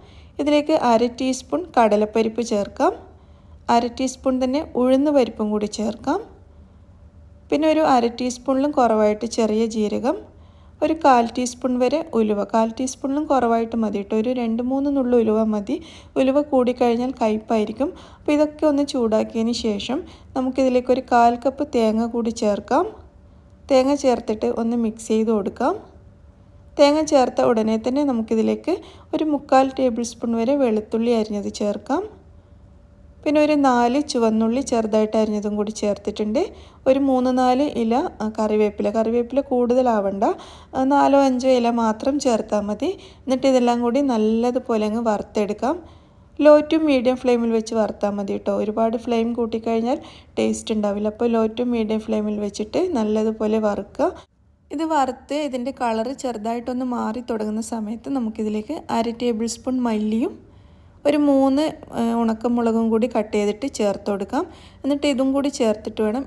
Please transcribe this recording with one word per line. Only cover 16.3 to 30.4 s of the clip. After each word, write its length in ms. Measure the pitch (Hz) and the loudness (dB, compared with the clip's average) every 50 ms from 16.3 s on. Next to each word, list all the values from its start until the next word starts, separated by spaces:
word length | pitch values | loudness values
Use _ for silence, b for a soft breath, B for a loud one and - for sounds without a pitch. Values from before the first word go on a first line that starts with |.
| 262 294 294 | 2 2 2
കൂടിക്കഴിഞ്ഞാൽ 720 | 294 277 262 247 240 247 - 254 240 233 233 247 254 262 | 2 2 2 2 2 2 2 2 2 2 0 -2 -4 -2
കയ്പ്പായിരിക്കും. 760 | - 233 220 214 214 - - 240 220 214 208 220 - 262 349 B B B B B | -2 0 0 0 0 -2 -2 0 0 0 -2 -2 -2 -4 -4 B B B B B
അപ്പോൾ 180 | B - - 294 | B -2 0 2
ഇതൊക്കെ 320 | 294 302 302 294 - 320 | 2 2 0 0 0 0
ഒന്ന് 180 | 302 285 277 285 | 2 2 2 0
ചൂടാക്കിയതിന് 680 | 285 - 262 233 226 220 214 226 220 - 226 226 233 240 | 0 0 0 0 2 2 0 0 -2 -2 -2 -2 -2 -2
ശേഷം 460 | - - 226 208 202 - - 247 339 359 B B B B B - | -2 -2 -2 -4 -4 -4 -6 -6 -6 -6 B B B B B -6
നമുക്കിതിലേക്ക് 600 | 269 254 262 262 285 269 262 254 247 247 - 254 | -4 -4 -2 0 0 2 2 2 2 2 2 0
ഒരു 120 | 247 254 - | 0 0 2
കാൽ 240 | 254 240 233 240 240 | 4 4 6 4 4
കപ്പ് 300 | 240 - 277 269 - 294 294 | 2 -2 -4 -2 -2 -4 -2
തേങ്ങ 360 | - 240 226 220 214 220 233 | 0 0 2 2 2 0 -2
കൂടി 260 | 233 226 240 226 233 226 | -2 -2 -2 -2 -2 -4
ചേർക്കാം. 500 | - 226 208 202 196 202 - 247 302 370 440 - - - - - - - - - - - - - - - - | -2 -2 0 0 -2 -2 0 0 0 0 0 -4 -12 -20 -20 -20 -20 -20 -20 -20 -20 -20 -20 -20 -18 -2 2
തേങ്ങ 260 | 277 262 254 269 294 | 2 4 4 4 2
ചേർത്തിട്ട് 560 | 285 285 262 240 233 - - 220 214 - 240 - | 2 2 2 0 0 0 -4 -4 -4 -4 -4 -4
ഒന്ന് 220 | - 233 226 240 240 233 | -2 -2 -2 0 0 -2
മിക്സ് 260 | 214 220 - - - | -2 -4 -6 -4 -2
ചെയ്ത് 240 | 220 220 220 226 226 | 0 0 2 2 0
കൊടുക്കാം. 440 | 208 190 220 - - 233 294 381 427 - - - - - - - - - - - - - - - - - - - | 0 0 -2 -4 -2 -2 -2 -2 -2 -6 -14 -20 -20 -20 -20 -20 -20 -20 -20 -20 -20 -20 -20 -20 -20 -20 -8 2
തേങ്ങ 240 | - 285 285 294 311 311 | 4 4 6 6 4 2
ചേർത്ത 360 | 294 302 277 247 254 - - 262 | 2 4 4 4 2 2 2 2
ഉടനെ 360 | 262 240 220 220 220 220 226 | 4 4 2 2 0 0 -2
തന്നെ 260 | 220 247 254 285 302 | -2 -2 0 0 0
നമുക്കിതിലേക്ക് 720 | 277 247 226 220 226 226 220 220 220 220 214 - 294 349 415 B B B B B - | 0 0 -2 -2 0 0 0 2 0 0 -2 -2 -2 -4 -4 B B B B B -6
ഒരു 140 | - 311 330 | -4 -2 0
മുക്കാൽ 440 | 311 294 269 277 - 269 262 269 269 262 | 0 -2 -2 0 2 4 4 4 2 0
ടേബിൾ 300 | - 262 254 226 240 233 | 0 -2 0 0 -2 -4
സ്പൂൺ 280 | 226 - - - 233 226 | -6 -8 -8 -6 -4 -2
വരെ 200 | 226 | -2